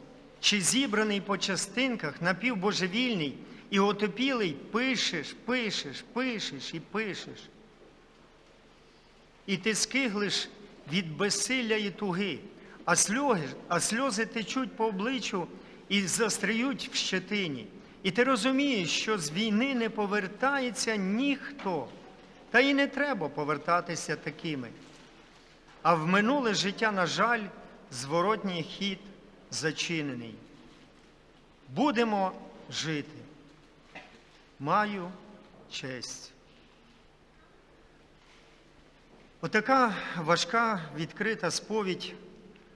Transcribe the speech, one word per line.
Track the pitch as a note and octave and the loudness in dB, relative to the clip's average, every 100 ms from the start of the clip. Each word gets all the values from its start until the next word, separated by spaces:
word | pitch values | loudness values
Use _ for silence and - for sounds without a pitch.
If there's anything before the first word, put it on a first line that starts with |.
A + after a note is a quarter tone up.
| - - - - | -18 -20 -20 -2
чи | - G#3 | 2 4
зібраний | E3 A3+ C#4 G#3 A3 G3+ | 4 2 2 2 2 0
по | F#3 G3 | 0 -2
частинках, | - F3 - - C4 A#3 D#3 C#3 | 0 -2 -2 0 0 0 -4 -2
напівбожевільний | E3+ F#3 A#3 A3+ F#3+ E3+ F3+ G3+ B3+ G#3 D3 - - - - | 0 2 0 0 0 0 0 2 0 0 -2 -6 -14 -18 0
і | G3 | 4
отопілий, | G3+ G3+ G#3+ - C4 B3 G3 | 4 4 0 0 0 2 0
пишеш, | C#3 - A3 C4 B3 - E3 C#3 - - | -4 -4 0 2 2 0 -2 -6 -8 -2
пишеш, | B3+ A3+ D#3 C#3+ B2+ - | 0 0 -4 -6 -10 -8
пишеш | A3+ B3+ A3 - C#3 - | -2 -2 -2 -4 -8 -8
і | E3 | -10
пишеш. | - G3+ G#3+ - - B2 - - - - - - - - - - - - - - - - - - - - - | -6 -4 -4 -6 -10 -14 -18 -20 -20 -20 -20 -20 -20 -20 -20 -20 -20 -20 -20 -20 -20 -20 -20 -20 -20 -10 -2
І | F#3+ | 0
ти | A3 G#3+ | 0 0
скиглиш | - B3+ C4 G3+ G3+ - - - - - - | 0 0 0 0 0 -2 -4 -10 -20 -18 -4
від | E3 E3+ C#3+ | -2 0 0
безсилля | G3+ G3 - C4 A3+ G#3+ | 0 0 0 0 2 0
і | G#3 | 0
туги, | E3+ G#3 F3 G3+ B2+ - - - - - | -2 -2 0 -2 -4 -10 -18 -20 -6 2
а | E3+ | 4
сльоги, | - A3+ C#4+ G3+ C#3 C3 - | 4 2 2 2 0 -6 -2
а | E3+ | 0
сльози | - A3 C4+ G3+ A3+ | 2 0 0 0 -2
течуть | A#3 G#3 C4 A#3+ - | -4 -4 -2 -2 0
по | A3+ | -2
обличчю | F#3+ A3 C4 - G3 D#3+ - - - - | 0 -2 -2 -2 -4 -4 -10 -18 -16 -2
і | G3 | 0
застряють | F#3+ - A3 G#3 F#3+ A3 B3+ A3+ - | 2 2 2 2 0 2 0 -2 -4
в | - | -2
щетині. | - F#3 F3+ G#3 F3+ C3 G#2+ - - - | 0 -2 -2 -2 -2 -4 -10 -16 -20 -6
І | F#3+ | 0
ти | F#3 | 4
розумієш, | B3 B3+ A#3 C4 C#4+ A#3 E3 | 4 4 4 2 4 2 0
що | - - G#3+ | 0 0 0
з | D3 | 0
війни | D#3+ A3 G#3 C4+ B3+ | -2 2 2 2 0
не | A3+ | -2
повертається | A3 G3+ G#3 F#3+ G#3 C4 C#4 B3+ - - G#3+ | -2 0 0 -2 0 0 2 0 -2 -2 0
ніхто. | F#3 G#3 C#4 C#4 - - G3 E3 A#2 - - - - - - | 0 2 2 0 -4 -8 -4 -2 -4 -12 -18 -20 -20 -20 2
Та | A3+ | 4
й | C#4 | 6
не | C#4 C#4 | 4 2
треба | - C#4+ A3+ D3+ | 2 0 0 -2
повертатися | D3+ D3 D3+ C#3+ F3 E3+ E3 - D3 | -2 -2 0 2 2 2 -6 -4 -6
такими. | - D3+ E3+ C#3+ A#2 - - - - - - - - - - - D#3+ | -6 -6 -4 -4 -6 -12 -20 -20 -20 -20 -20 -20 -20 -20 -20 0 4
А | |
в | E3+ D#3 | 4 4
минуле | F#3+ G#3+ C#4+ A#3+ | 4 4 4 2
життя, | G3 F3 G3 A3+ | 2 0 2 2
на | G3+ E3+ | 2 2
жаль, | C#3+ A3 A#3 G3 - - - - | 4 4 2 -2 -10 -18 -20 -14
зворотній | B2+ C3+ E3 F#3 G#3+ G3+ F3 | -10 0 2 4 2 0 -2
хід | D#3 - G3 F#3+ - - - - - | -4 -4 -4 -4 -10 -20 -20 -20 -12
зачинений. | A#2+ D3+ D3 - E3 D3 B2 A#2 G#2+ - - - - - - - - - - - - - | -4 -2 -2 -2 -2 -4 -6 -10 -14 -18 -20 -20 -20 -20 -20 -20 -20 -20 -20 -20 -20 -8
Будемо | C3 C#4+ A3 A#3 G#3 F#3+ - - - - | 0 2 4 2 2 0 -2 -14 -18 -10
жити. | B2+ D#3 D3+ C#3 A#2+ A2+ - - - - - - - - - - - - - | -6 -4 -4 -6 -14 -20 -20 -20 -20 -20 -20 -20 -20 -20 -20 -20 -20 -20 -6
Маю | C#3 F#3+ G#3+ G3+ F3 F#3+ - - - - - | 2 2 2 -2 -8 -12 -18 -20 -20 -20 -14
честь. | - C3+ B2+ - - - - - - - - - - - - - - - - - - - - - - - - - - - - - - - - - - | -10 -10 -8 -10 -12 -16 -20 -20 -20 -20 -20 -20 -20 -20 -20 -20 -20 -20 -20 -20 -20 -20 -20 -20 -20 -20 -20 -20 -20 -20 -20 -20 -20 -20 -20 -20 -8
Отака | E3 G#3+ G#3+ C4+ A#3+ F3+ - F3 | 0 2 6 6 6 2 -6 -2
важка, | D#3 E3+ - A3+ A#3 G3+ D#3 C#3+ | 4 4 4 2 2 0 -4 -6
відкрита | D#3+ - A3 G#3+ F3 | -6 -2 -2 0 0
сповідь | - - G#3+ F#3+ F3 - - - - - - - | -2 -2 -2 0 -2 -6 -12 -18 -20 -20 -20 -20